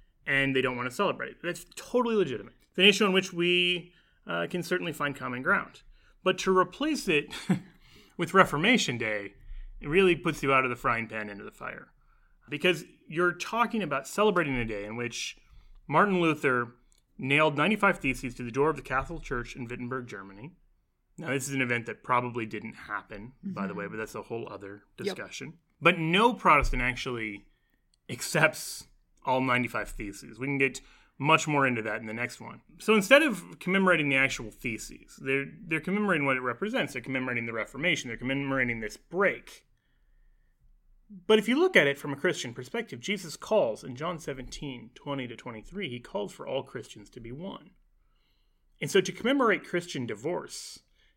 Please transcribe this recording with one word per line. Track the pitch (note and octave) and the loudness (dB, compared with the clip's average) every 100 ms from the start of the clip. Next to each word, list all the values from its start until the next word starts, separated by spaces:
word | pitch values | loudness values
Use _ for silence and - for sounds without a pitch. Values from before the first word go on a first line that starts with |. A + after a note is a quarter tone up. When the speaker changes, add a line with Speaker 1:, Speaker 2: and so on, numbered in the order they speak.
| _ _ - | _ _ -2
Speaker 1:
and | C#3 C#3 C3 | 2 2 2
they | |
don't | B2+ B2 | 0 -2
want | B2 | -4
to | - | 0
celebrate | F#3+ C3 C3 | 0 -2 -8
it. | - | -8
That's | E3+ F3 - - | -8 -8 -10 -16
totally | - B3 A#3+ A3 | 0 2 4 2
legitimate. | D#3+ A#2 G#2+ _ _ | 2 -2 -10 _ _
It's | - | 6
an | G3 | 6
issue | G3 G#3 | 8 6
on | |
which | F#3+ F#3 | 4 2
we, | E3+ F3 F3+ F3+ F3 E3+ _ _ _ - | 0 2 4 2 0 -6 _ _ _ -8
uh, | E3+ E3+ | -6 -4
can | F3+ | -4
certainly | E3 F3+ F3 | -2 -2 -2
find | - C#3+ C3+ | -4 -4 -4
common | B2+ B2 | -6 -4
ground. | D3 G3 - - - - _ _ | 0 0 -2 -12 -20 -20 _ _
But | F#3 F#3 | 0 2
to | F#3+ F#3+ | 4 4
replace | F#3 - D4 C#4 F#3+ | 4 2 -2 0 2
it | D3+ D3+ - - | 2 0 -4 0
<laughs> | F#3 - - - - _ - | 0 -2 -20 -20 -20 _ -6
with | E3 | 4
Reformation | F#3+ F#3 D3 F#3+ B3+ - A#2+ | 6 6 4 4 4 2 -2
Day, | A2+ G#2+ G2 - - - - - | -2 -4 -8 -14 -14 -12 -12 -10
it | D3+ | 0
really | E3+ F#3+ E3+ | 4 6 4
puts | E3+ D3+ | 0 0
you | C3+ | 4
out | C3+ | 4
of | B2+ | 4
the | A#2+ | 0
frying | C3 A#2 A2 | 0 0 -2
pan | A2 G#2 | -8 -8
into | G2+ | -10
the | G#2+ | -14
fire. | - B2 - - _ _ _ _ _ - | -12 -12 -12 -16 _ _ _ _ _ -10
Because | C#3+ F3+ E3 - - - | 0 0 0 -4 -20 -8
you're | D#3 F3+ | 0 0
talking | F3 - A3+ A3+ A3+ | 0 -2 0 0 0
about | E3+ C#3 - | -2 -4 -2
celebrating | - G#3+ F3+ D3+ B2+ | 2 4 4 2 0
a | A2 | -2
day | G#2 G#2 | -4 -6
in | A#2 | -6
which | A#2+ - - - _ - - - - | -6 -6 -10 -12 _ -20 -20 -16 0
Martin | D3 G3+ F#3 | 4 4 4
Luther | E3 D#3 C#3 B2 A#2+ - _ _ _ - | 4 2 2 2 -2 -10 _ _ _ -6
nailed | C3+ D3 D#3 C#3+ | 2 4 4 4
ninety-five | D3+ G#3 G3 - | 2 4 2 2
Theses | C#3 B2+ B2+ A#2 | 0 -2 -4 -8
to | |
the | A#2+ | -4
door | A#2+ D3+ | 2 2
of | C#3+ | 0
the | |
Catholic | - C3+ C3 E3 | -2 -4 -4 -8
Church | - B2 A#2+ - | -6 -6 -6 -10
in | A#2+ | -10
Wittenberg, | B2 B2 C3 A#2+ | -8 -6 -6 -8
Germany. | G#2 F#2+ G2 C#3 - _ _ _ _ _ - | -14 -16 -16 -16 -18 _ _ _ _ _ -12
Now, | D3 | -4
this | C#3 C#3 | -4 -2
is | |
an | C#3 | -2
event | B2 A#2+ A2+ | -2 -2 -4
that | G#2+ | -8
probably | - B2 B2 A#2+ A2+ | -2 0 -2 -6 -8
didn't | G#2+ A2 | -8 -10
happen, | - - G2+ - G#2 A2+ - | -14 -10 -10 -10 -14 -14 -12
by | G2+ F3 F#2+ | -10 -6 -6
the | |
Speaker 2:
Mm-hmm. | G2+ | -6
Speaker 1:
way, | G2+ | -8
but | A2 | -6
that's | G#2+ A2 | -8 -10
a | |
whole | - A#2 - | -8 -8 -8
other | G2+ G2 G#2 _ - | -12 -14 -16 _ -8
Speaker 2:
Yep. | G3 F#3+ | -6 -6
Speaker 1:
discussion. | G2 - C3+ - _ - | -10 -12 -14 -16 _ 2
But | D#3+ F3+ | 4 4
no | D#3+ F3+ A#3+ | 4 6 6
Protestant | G#3 F#3 D3 B2+ B2+ | 6 6 8 6 2
actually | B2 B2 C3+ A#2+ A2 G2+ _ _ _ _ _ _ - | 0 -2 -4 -4 -6 -8 _ _ _ _ _ _ -12
accepts | B2+ - D#3+ D#3 - - - - _ _ _ - | -8 -2 2 2 2 -10 -12 -16 _ _ _ 0
all | C3 | 2
ninety-five | C3 B2 A#2+ A2+ G2+ | 2 2 0 -4 -6
theses. | - G#2 F#2+ - G#2+ | -8 -10 -12 -14 -8
We | C3+ | -2
can | C#3 | 0
get | C3+ - - - _ - | 0 -2 -16 -20 _ -2
much | C#3 D#3 D3+ | 4 4 4
more | D3 C3+ | 4 4
into | A#2 | 2
that | A2 A2 | -2 -4
in | A2+ | -6
the | |
next | A2 A#2+ - | -6 -6 -8
one. | A#2+ A#2 _ - | -16 -18 _ -4
So | - | 2
instead | A3 G3 D4 | 4 8 8
of | D#4 F#3 F3 E3 | 8 0 -8 -8
commemorating | - F#3+ F#3 E3 D3 | 0 4 6 4 4
the | C3+ | 2
actual | C3+ - A2+ | 2 -2 -10
theses, | - B2 G#2+ - - - - | -8 -8 -8 -10 -16 -20 -10
they're, | C3 C3+ C#3 - D#3+ | -4 -2 -4 -10 -6
they're | D#3 | -4
commemorating | E3 G3+ G#3 E3 C#3 | -2 0 2 2 2
what | B2+ | 0
it | |
represents. | B2+ A#2+ G#3 A#3+ D3 | -2 -4 -4 -2 -4
They're | B2+ | -6
commemorating | A#2+ C3 B2+ A#2+ A#2 | -6 -4 -2 -4 -4
the | |
Reformation. | A2+ G#2 B2+ E3+ D#3 B2+ | -6 -6 -4 -2 -2 -4
They're | A2+ | -6
commemorating | B2+ C#3 C#3 C3+ B2 A2+ | -4 -2 -2 0 -2 -2
this | G#2+ - | -8 -10
break. | _ E3+ F#3+ A#2+ - - _ _ _ _ _ _ _ _ _ _ _ _ _ _ - G3 - | _ 0 0 0 -10 -20 _ _ _ _ _ _ _ _ _ _ _ _ _ _ -20 -4 4
But | G#3+ | 4
if | G#3 | 4
you | C4+ | 2
look | F#4 C#4 | 6 6
at | C#3+ | 4
it | C#3 | 2
from | D3 | -6
a | C#3 | -4
Christian | F3+ D#3 B2 | -2 -2 -6
perspective, | A#2+ B2 A#3 A#3 A#2+ | -10 -8 -8 -8 -8
Jesus | D3 G3+ E3+ - | -6 -6 -6 -10
calls | - G#3+ B2+ G#2+ | 0 2 2 -2
in | - B2 | -10 -8
John | E3 E3+ | -6 -6
seventeen | - C3 B2 - D3 B2 A2+ - | -8 -10 -10 -10 -10 -10 -14 -14
twenty | D3 C#3 B2 | -8 -8 -8
to | A2+ | -10
twenty-three, | B2+ A2 G#2+ F#3 F3 | -14 -14 -12 -10 -8
he | B2 | -10
calls | - G3 G3 | -8 -8 -8
for | - - | -10 -6
all | C3+ | -6
Christians | B2 B2 G#2 - G2 | -6 -12 -12 -18 -18
to | B2 | -16
be | A#2 | -14
one. | C3+ F#3+ - F3+ _ _ _ _ _ _ _ _ _ _ - | -12 -12 -14 -18 _ _ _ _ _ _ _ _ _ _ -10
And | C#3+ | 0
so | G3 | 2
to | F#3 | 2
commemorate | - A3+ C#4 A#3 E3+ - | 0 0 2 2 0 -2
Christian | F3 F3 C#3+ A#2 | -6 -4 -6 -6
divorce, | G#2 C3+ E2 - - - - _ _ _ | -6 -6 -6 -8 -14 -14 -18 _ _ _